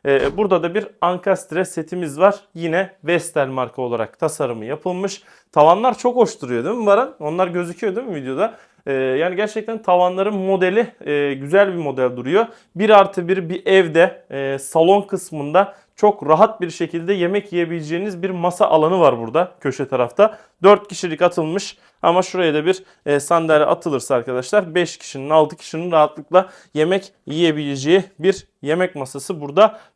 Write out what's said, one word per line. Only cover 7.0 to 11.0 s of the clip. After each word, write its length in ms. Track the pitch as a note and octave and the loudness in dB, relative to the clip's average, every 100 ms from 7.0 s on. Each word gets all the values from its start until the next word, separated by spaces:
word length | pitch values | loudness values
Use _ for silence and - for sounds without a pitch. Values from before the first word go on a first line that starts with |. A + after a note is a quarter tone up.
| C4+ - | 0 -6
Onlar 280 | D3+ E3+ F#3 | -6 -4 -4
gözüküyor 480 | F3 F3 F3 A3 F#3+ | -4 -8 -6 -6 -6
değil 100 | C4 | -8
mi 80 | |
videoda? 400 | D#3+ C3 C3 A3 A3 _ _ - | -8 -6 -4 -4 -6 _ _ -6
Ee, 60 | |
yani 440 | C3+ C3 C3 E3+ F3+ | -2 0 0 -2 -2
gerçekten 460 | G#3 G#3+ G#3+ A3+ | -4 -6 -8 -6
tavanların 520 | A3 F3+ F3+ F#3 G3 | 0 2 2 0 -2
modeli, 520 | G3+ F#3+ F#3+ F#3 G3+ A3+ - | -2 0 0 2 0 -2 -6